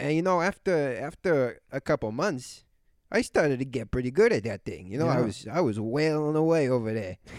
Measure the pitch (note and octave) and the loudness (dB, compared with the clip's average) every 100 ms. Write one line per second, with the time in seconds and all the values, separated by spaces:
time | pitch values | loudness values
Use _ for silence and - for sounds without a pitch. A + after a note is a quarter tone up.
0 | C#3+ D#3 F#3 F3+ F3+ - G3 E3 C#3 G#2+ | -2 0 2 2 0 -2 0 0 0 -4
1 | C#3+ - F#3 D3 A#2+ D2+ _ C3+ - D3+ | -8 -4 0 2 2 -4 _ -6 -2 -2
2 | A2 A#2 G3+ B2+ - - _ _ _ _ | -2 -2 -2 -2 -8 -18 _ _ _ _
3 | _ A3 - F#3+ D3+ B2+ C3+ A#2+ G#2+ B2+ | _ -2 0 2 2 0 -4 -6 -4 -4
4 | B2 D3 A#3 C3+ A2 G2+ - E2 F#2 B2 | 0 4 4 2 -2 -6 -8 -10 -8 -2
5 | E3 C3 A2+ - A2+ D3+ C3+ G#2+ A2 C#3+ | 2 2 0 -4 -4 0 0 0 -2 0
6 | D#3 D3+ D3+ D#3 D#3+ E3 C3 B2+ A2 A2 | 2 2 0 2 4 4 4 2 0 -4
7 | F#2 - - | -6 -12 -16